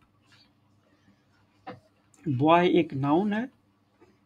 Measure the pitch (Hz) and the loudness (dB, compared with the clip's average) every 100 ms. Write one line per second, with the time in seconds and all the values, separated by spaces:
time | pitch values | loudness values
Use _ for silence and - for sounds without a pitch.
0 | _ _ _ _ _ _ _ _ _ _ | _ _ _ _ _ _ _ _ _ _
1 | _ _ _ _ _ _ - - _ _ | _ _ _ _ _ _ -20 -20 _ _
2 | _ _ - 123 151 170 180 180 156 139 | _ _ -8 -2 2 4 4 2 0 -4
3 | 139 156 208 208 254 - _ _ _ _ | -2 0 0 -4 -6 -12 _ _ _ _
4 | _ _ | _ _